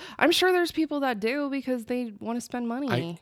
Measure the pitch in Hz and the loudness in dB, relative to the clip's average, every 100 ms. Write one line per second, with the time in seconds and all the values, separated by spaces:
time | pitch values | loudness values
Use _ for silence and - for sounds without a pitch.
0 | - - 285 339 370 359 349 - 320 294 | -10 2 4 6 4 4 2 0 0 0
1 | 269 220 220 285 285 277 262 254 220 247 | 0 0 0 0 -2 -2 -2 -4 -2 -4
2 | 247 202 214 233 - 240 240 240 277 123 | -4 -8 -6 -6 -4 -6 -4 -2 0 0
3 | 165 170 | -2 -6